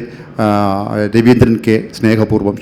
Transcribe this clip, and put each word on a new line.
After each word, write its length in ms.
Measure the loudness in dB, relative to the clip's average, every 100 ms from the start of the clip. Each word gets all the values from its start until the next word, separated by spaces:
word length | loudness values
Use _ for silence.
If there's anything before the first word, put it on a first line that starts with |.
| 0 -12 -12 -4
ആ, 40 | 0 0 0 -2 -4 -4 0
രവീന്ദ്രൻ 400 | 2 4 4 4 2 0
കെ 100 | 0 -2 -2
സ്നേഹപൂർവ്വം 560 | 0 2 0 0 -2 -2